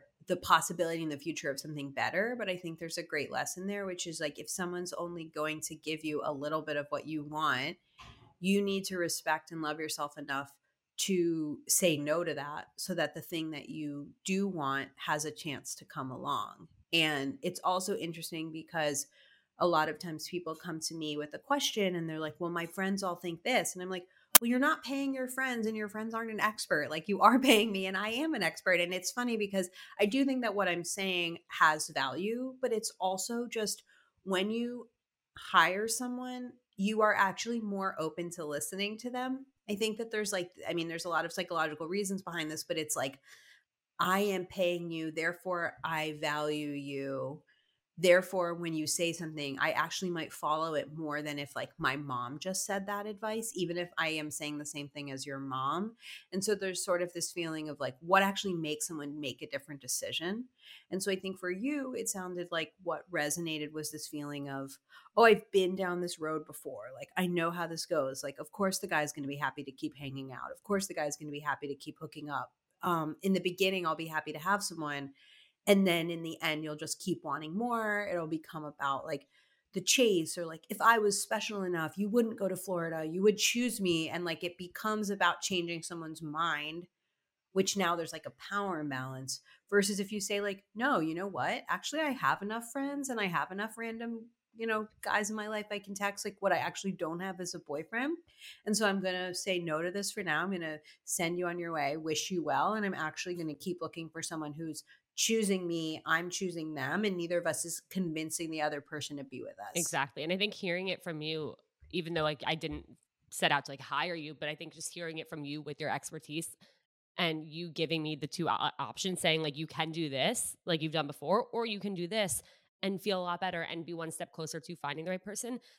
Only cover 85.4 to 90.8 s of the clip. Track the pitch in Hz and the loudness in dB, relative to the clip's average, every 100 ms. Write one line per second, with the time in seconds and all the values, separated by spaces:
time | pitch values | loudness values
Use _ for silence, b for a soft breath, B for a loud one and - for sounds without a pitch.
85.4 | - 185 170 170 - 170 160 160 156 151 | 0 0 0 -4 -6 -8 -8 -8 -6 0
86.4 | 165 147 151 165 175 _ _ _ _ _ | 0 0 -2 -8 -12 _ _ _ _ _
87.4 | _ 190 190 196 175 170 160 160 - - | _ 0 2 2 2 2 -2 -8 -12 -12
88.4 | - 202 202 165 151 131 131 131 131 - | -6 -2 -2 -2 -2 -4 -4 -6 -6 -8
89.4 | b b _ 202 196 202 202 208 - 202 | b b _ 4 6 2 -2 -4 -2 0
90.4 | 202 196 _ 208 | 0 -4 _ 0